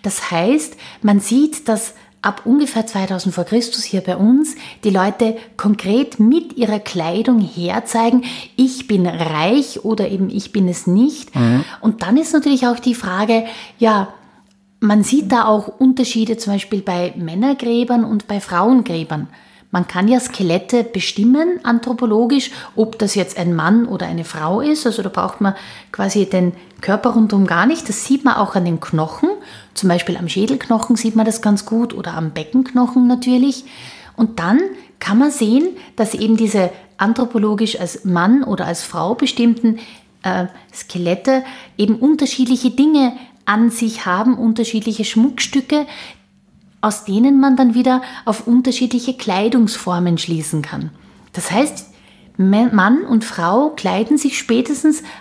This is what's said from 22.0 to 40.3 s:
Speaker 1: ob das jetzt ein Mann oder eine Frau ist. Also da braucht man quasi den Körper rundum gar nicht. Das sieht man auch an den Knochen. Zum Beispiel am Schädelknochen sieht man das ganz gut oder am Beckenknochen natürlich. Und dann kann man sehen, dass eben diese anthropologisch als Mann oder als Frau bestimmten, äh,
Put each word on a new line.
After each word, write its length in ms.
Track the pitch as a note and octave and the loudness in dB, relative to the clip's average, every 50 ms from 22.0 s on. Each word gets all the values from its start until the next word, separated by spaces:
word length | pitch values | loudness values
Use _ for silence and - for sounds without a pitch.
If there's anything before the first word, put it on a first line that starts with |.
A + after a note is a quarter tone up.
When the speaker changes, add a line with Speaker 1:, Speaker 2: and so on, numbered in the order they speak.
| B3+ A3 G#3 A3 A#3+ - C#4+ C4+ B3+ - - - - - - | 0 0 2 2 2 2 2 0 -2 -4 -8 -14 -18 -6 -2
Speaker 1:
ob 200 | - A3 A3 - - | -2 -2 -2 -2 -2
das 160 | G#3 G3 - | -2 -2 0
jetzt 220 | G3+ F3+ - - | -2 -4 -4 -4
ein 160 | - E3+ F3 E3+ | -4 -2 0 0
Mann 320 | D#3+ D#3 F3 G#3+ A#3 A#3 | 0 2 4 4 4 2
oder 220 | A#3 G3 - F3 | 0 -2 -6 -6
eine 160 | E3 E3+ E3+ D#3+ | -6 -6 -8 -8
Frau 380 | - - D#3 D#3 E3 F#3+ A#3 | -8 -10 -6 -4 -2 -2 0
ist. 240 | C#4+ D4+ D4+ D4+ - | 0 0 0 0 0
Also 180 | A#3 G#3+ - F#3+ | -2 -2 -4 -6
da 60 | F#3+ | -6
braucht 320 | - F#3 F3+ F#3 - - | -4 -4 -4 -4 -2 -2
man 140 | G3+ G3 G3 - - - - - - _ | 0 0 -2 -4 -8 -18 -20 -20 -20 _
quasi 340 | - - G3 G3 - G#3 F#3+ | -8 -4 -4 -2 0 0 0
den 280 | G3 F#3+ F#3 F3+ F3 F3 - - - - - | 0 0 0 0 0 -2 -6 -12 -20 -20 -8
Körper 300 | - - G3+ G3+ - B3 | -4 -2 -2 0 0 2
rundum 360 | G#3+ A3+ A3 G3+ G#3 G3 F#3+ | 2 2 2 4 4 2 2
gar 200 | E3+ E3+ E3+ G3 | 2 2 2 2
nicht. 220 | C4 E4 E4 - - | 2 0 0 -4 -6
Das 160 | G3+ - - | -8 -6 -2
sieht 180 | - C4+ C#4 - | -2 0 2 2
man 120 | C4 - | 2 2
auch 200 | - G3+ - - | 0 0 0 -2
an 80 | F#3+ F3 | -2 0
den 160 | F3 E3 E3 | 0 -2 -4
Knochen. 480 | - - E3+ D#3 D#3 D#3 - - D4 F4+ G#4 G4+ - - - - - - - | -4 -4 -2 -2 -2 -4 -4 -2 -2 -2 -2 -4 -8 -16 -20 -20 -20 -14 -6
Zum 160 | - F#3+ F3+ | -2 0 2
Beispiel 260 | F3 F3 - - F3 | 2 0 0 -4 -6
am 140 | F3 F3 E3 | -4 -6 -4
Schädelknochen 640 | - F#3+ G#3+ A3+ C4+ B3+ - - A3+ A3 - - A#3+ | -2 -2 -2 -2 -2 -2 -2 0 0 0 2 0 0
sieht 220 | A3 - A3 A3 | 0 0 0 2
man 80 | A3 G#3+ | 2 2
das 160 | A3 A3 A3+ | 0 0 0
ganz 240 | - G#3+ G3+ G3+ - | 0 0 0 0 0
gut 280 | - A3 A3+ A#3+ A#3+ - | -2 -2 -2 -2 -2 -4
oder 200 | - - E3+ E3 | -8 -10 -8 -6
am 180 | - E3 D#3 | -6 -6 -2
Beckenknochen 760 | - D#3+ D#3 - - C4 C4 - - B3 B3 B3 - B3+ B3 | 0 0 0 2 2 0 2 2 2 0 2 2 4 4 4
natürlich. 580 | A#3+ B3+ B3 - B3+ B3+ B3 C4 C#4 B3+ - - - - - - - - - - - - | 4 4 2 2 2 4 4 4 2 0 -2 -8 -18 -20 -20 -20 -20 -20 -20 -20 -10 -4
Und 240 | - A3+ - - - | -2 -2 -2 -2 -2
dann 220 | E3 F3+ A3+ D#4 F#4+ G4 - - - - _ - | 0 2 2 2 2 0 -4 -10 -20 -20 _ -10
kann 180 | - - G#3 | -4 0 2
man 140 | A#3 C#4+ D4 | 4 4 4
sehen, 360 | - - A3+ G#3 A#3 C#4 E4+ F4+ - - - - - | 2 0 0 2 4 2 2 0 -2 -8 -16 -8 -4
dass 160 | - A3 A3 - | -2 -2 -2 -2
eben 240 | - G#3+ A3 A3+ | -2 0 2 2
diese 320 | A3 A3 G3+ G#3 G3 F#3 F3 - - - _ _ | 2 2 2 2 2 0 0 -2 -8 -20 _ _
anthropologisch 800 | - F#3+ A3 A3+ B3+ A#3+ A#3 - A3 G#3 G#3+ G#3 G#3 A3 G#3 - | -2 -2 0 0 0 -2 -2 0 0 0 0 0 0 0 -2 -2
als 280 | - F3+ E3+ - - - | -4 -6 -8 -8 -6 -2
Mann 400 | F#3 F3 F3 F3 G3+ B3+ C#4+ B3+ | -2 0 2 4 4 4 4 2
oder 220 | A3 G3 - - | 0 -4 -4 -4
als 160 | E3+ E3+ - - | -6 -6 -8 -8
Frau 320 | - - E3 D#3+ F#3+ A#3+ | -8 -6 -4 -2 -2 -2
bestimmten, 640 | - C#4+ B3 - - A#3 A#3 A3+ - A#3 A3+ A3 A3+ - - - - _ _ _ _ - | -2 -2 -2 0 2 2 2 2 2 2 0 0 -2 -6 -16 -20 -20 _ _ _ _ -6
äh, 220 | F#3+ | -4